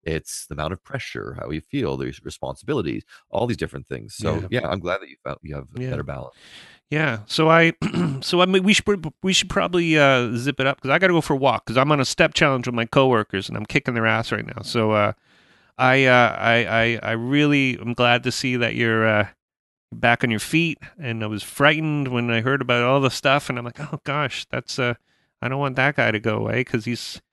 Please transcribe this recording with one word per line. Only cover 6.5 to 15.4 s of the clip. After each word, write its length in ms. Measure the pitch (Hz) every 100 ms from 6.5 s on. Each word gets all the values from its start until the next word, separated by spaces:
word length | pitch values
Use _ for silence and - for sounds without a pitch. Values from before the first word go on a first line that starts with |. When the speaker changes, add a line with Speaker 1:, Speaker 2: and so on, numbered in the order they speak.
| - - - _
Speaker 2:
Yeah. 300 | 147 156 110 107
So 240 | - 160
I, 240 | 165 165 - 160 165
<clears throat> 240 | 170 135
so 180 | - 175
I 40 | 185
mean, 180 | 190
we 80 | 185
should, 380 | 202 - 202 156 -
we 120 | 185
should 160 | 185 185
probably, 480 | 202 170 175 170 156
uh, 320 | 139 131 120 117
zip 240 | 131 131
it 60 | 135
up 120 | 135
'cause 100 | 135
I 100 | 156
gotta 120 | 185
go 80 | 170
for 140 | -
a 40 | 139
walk 280 | 131 113 -
'cause 100 | 117
I'm 160 | 139
on 80 | 151
a 60 | 127
step 280 | - 160
challenge 320 | - 156 131 123
with 100 | 117
my 100 | 113
coworkers 640 | 139 135 117 104 95 -
and 80 | 113
I'm 80 | 107
kicking 280 | 147 -
their 140 | 117 113
ass 240 | 110 113
right 140 | 107 110
now. 140 | -
So, 300 | 104 120 110
uh, 200 | 107 104 - _ _